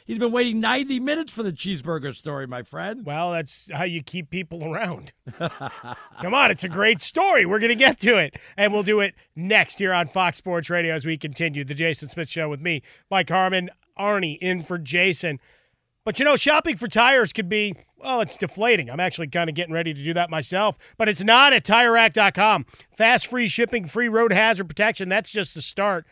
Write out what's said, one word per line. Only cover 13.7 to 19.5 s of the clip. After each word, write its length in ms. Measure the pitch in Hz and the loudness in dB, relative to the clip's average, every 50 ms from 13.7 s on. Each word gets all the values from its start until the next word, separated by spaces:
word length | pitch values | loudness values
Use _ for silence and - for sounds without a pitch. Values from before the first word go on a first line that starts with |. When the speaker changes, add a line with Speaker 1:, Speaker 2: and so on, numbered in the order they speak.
| - _ _ _ _ - | -10 _ _ _ _ -6
Speaker 2:
Arnie 380 | 196 208 208 196 185 156 147 - | -2 0 0 0 -2 -4 -6 -4
in 240 | 180 185 185 180 156 | -4 -4 -4 -4 -4
for 140 | - 180 175 | -6 -8 -8
Jason. 600 | 156 127 139 175 180 190 170 - - 170 147 127 _ _ _ _ _ _ _ _ _ _ _ _ - | -6 -2 0 2 2 2 2 0 -2 -4 -6 -6 _ _ _ _ _ _ _ _ _ _ _ _ -6
But, 120 | 220 - - | -6 -2 0
you 60 | 269 | 2
know, 140 | 294 285 - | 4 4 4
shopping 400 | - 285 302 302 311 339 254 165 | 4 4 2 2 2 0 -4 -4
for 100 | 240 214 | -6 -4
tires 460 | - 220 233 247 269 262 226 165 - | 2 4 4 6 6 4 4 2 0
could 160 | - 208 175 | -4 -4 -2
be, 260 | 214 214 208 208 170 - - _ _ _ | 0 -2 -2 -2 -4 -10 -16 _ _ _
well, 240 | - 262 262 240 | -6 -4 -2 -2
it's 160 | 214 151 - - | -2 -2 -4 -8
deflating. 520 | 196 147 - 185 214 240 233 190 139 117 | -8 -8 -4 -2 2 2 4 2 2 -4
I'm 120 | 123 156 | -4 -4
actually 260 | 180 185 - - 165 143 | -4 -4 -2 -6 -8 -4
kinda 240 | - 175 170 165 | -2 -2 -2 -2